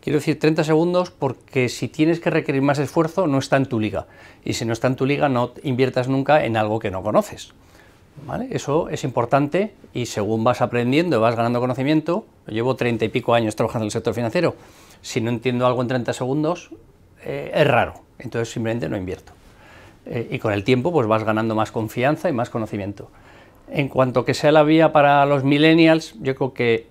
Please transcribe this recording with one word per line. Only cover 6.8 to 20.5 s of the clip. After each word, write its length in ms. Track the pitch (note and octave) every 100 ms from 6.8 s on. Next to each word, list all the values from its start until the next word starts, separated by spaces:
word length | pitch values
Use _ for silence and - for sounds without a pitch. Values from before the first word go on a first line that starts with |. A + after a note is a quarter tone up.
| A2
no 140 | F#2
conoces. 480 | G2 C3+ G#3+ - - - - - - _ _ - C3+
¿Vale? 220 | D3+ C4
Eso 380 | D#3 - D3 F3+
es 160 | D3
importante 680 | C#3 B2 A2+ C3+ C#3+ F3 G#3+ - -
y 120 | B2+ A#2
según 400 | - G2+ A2 A#2
vas 160 | B2
aprendiendo 560 | B2 A#2+ A#2+ C#3 F3 B2
y 20 |
vas 160 | A2+ A#2
ganando 240 | A#2 A#2+
conocimiento, 680 | B2+ B2+ C3 D#3 D#3 F3+ - _ -
llevo 300 | G#2+ A#2+ C3
treinta 260 | B2 A#2
y 60 | A2
pico 240 | C3 B2
años 240 | A#2 G#2+ -
trabajando 260 | A2+ B2
en 40 | A2
el 40 |
sector 220 | A2+ A2
financiero, 420 | G#2+ A#2 F3 D#3 - - - - -
si 180 | - C3
no 120 | A2+
entiendo 360 | A#2+ B2+ B2 B2+
algo 140 | B2
en 80 | A#2+
treinta 240 | B2+ A#2
segundos, 560 | B2 B2+ D3 D3+ F3 - - - _ _ _
eh, 300 | - C#3 C#3+
es 140 | F3+ C#3
raro, 280 | A#2+ F2+ - _ _
entonces 300 | A#2 A#2+ A#2
simplemente 340 | - A2+ A#2 D3+
no 80 | A2
invierto. 380 | F#2 - - - - - - - - - -
Eh, 240 | B2 A#2
y 80 | C3+
con 140 | A2+